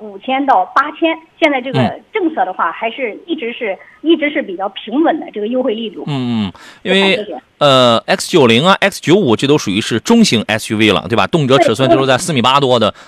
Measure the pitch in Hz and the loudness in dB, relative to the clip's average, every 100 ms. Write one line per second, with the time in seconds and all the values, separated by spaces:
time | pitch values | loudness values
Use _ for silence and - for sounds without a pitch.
0 | 214 196 - 262 277 226 185 - 285 311 | -16 -12 -6 -2 2 2 2 -2 -4 -2
1 | 320 320 - _ 311 277 247 143 117 - | -2 -4 -10 _ 0 0 -2 -2 -2 -4
2 | - 440 339 - 185 185 175 165 226 233 | -10 -4 -4 -2 -4 -2 -4 -4 -8 -6
3 | 247 196 - 330 233 240 220 180 - _ | -8 -8 -8 -8 -8 -8 -8 -8 -12 _
4 | 294 330 294 302 208 180 196 - - 240 | 0 0 0 -4 -6 -6 -8 -10 -6 -2
5 | 311 311 - 214 208 254 254 214 226 175 | 0 -2 -6 -8 -6 -4 -4 -4 -8 -10
6 | 156 139 123 117 101 - - - - 190 | -6 -6 -4 -4 -4 -8 -20 -10 -2 0
7 | 196 185 - 139 - - 147 131 123 113 | 2 0 -4 -12 -18 0 2 4 4 2
8 | - 185 - 175 127 113 170 196 196 - | 0 -4 0 4 4 4 2 2 0 -2
9 | - 185 165 107 135 151 - 95 - 113 | 0 2 2 2 2 0 0 -4 -2 -2
10 | - 233 214 117 - 110 - 107 110 90 | 2 4 4 2 -2 -4 -4 0 2 2
11 | 87 110 95 175 143 139 311 214 131 135 | 0 -2 0 0 2 2 2 0 2 2
12 | 135 127 - 143 120 139 139 123 104 - | 2 0 0 0 2 2 4 2 2 -2